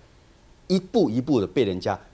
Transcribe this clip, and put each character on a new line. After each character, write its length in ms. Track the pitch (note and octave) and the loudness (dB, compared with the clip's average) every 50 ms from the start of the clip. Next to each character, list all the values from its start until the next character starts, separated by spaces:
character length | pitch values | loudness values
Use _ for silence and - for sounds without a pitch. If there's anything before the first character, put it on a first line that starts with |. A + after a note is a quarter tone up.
| - _ _ _ _ - _ _ _ - - _ _ | -20 _ _ _ _ -20 _ _ _ -20 -20 _ _
一 120 | - F#3 F#3 | -2 -2 -2
步 300 | F#3 - - A#3 E3 A#2+ | -2 0 0 2 2 2
一 100 | A2 B2+ | 0 -2
步 220 | B2+ D#3+ C#3+ A2+ | 0 0 0 0
的 60 | F#2+ | 0
被 160 | - - C#3+ A2+ | 0 0 0 0
人 160 | G2 F2+ F#2 | 0 -2 -2
家 200 | - G#2+ F#2+ - - - | -4 -4 -4 -4 -8 -16